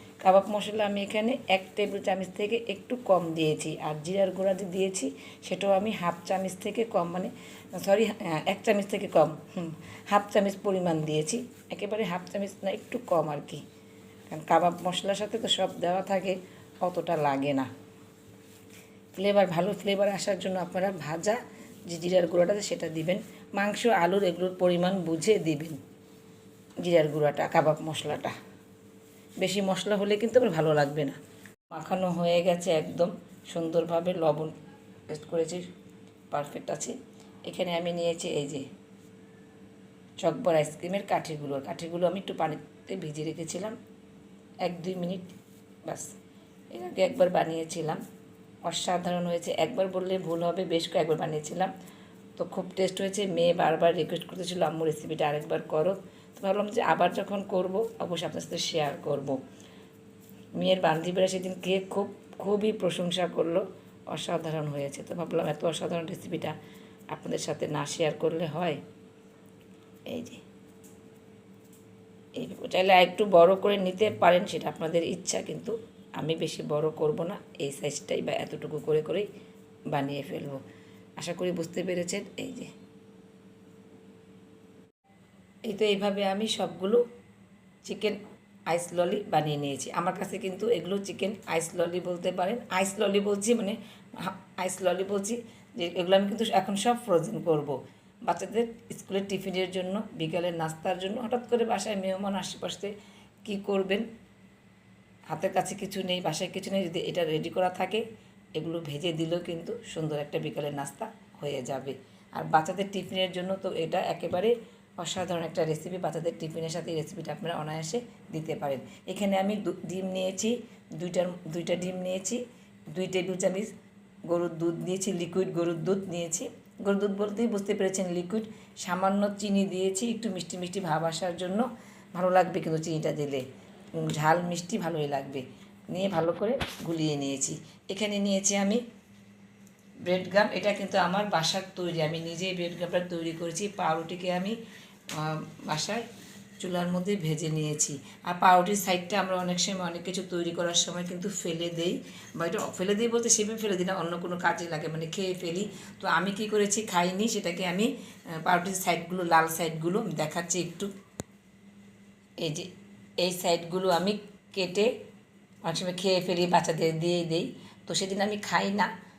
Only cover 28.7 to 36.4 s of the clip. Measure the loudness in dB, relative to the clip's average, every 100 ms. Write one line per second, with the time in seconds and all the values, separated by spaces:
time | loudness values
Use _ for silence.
28.7 | -20 -20 -20 -20 -20 -14 -2 0 2 2
29.7 | 2 2 2 4 2 6 6 6 4 4
30.7 | 6 4 2 -2 -4 -14 -20 -20 -20 -14
31.7 | -12 -2 0 0 2 4 4 4 4 4
32.7 | 2 2 0 0 -2 -14 -18 -8 -4 0
33.7 | 2 2 2 0 2 2 2 -2 -8 -16
34.7 | -20 -20 -16 -12 -12 -2 0 0 -2 -8
35.7 | -14 -20 -20 -20 -20 -6 -4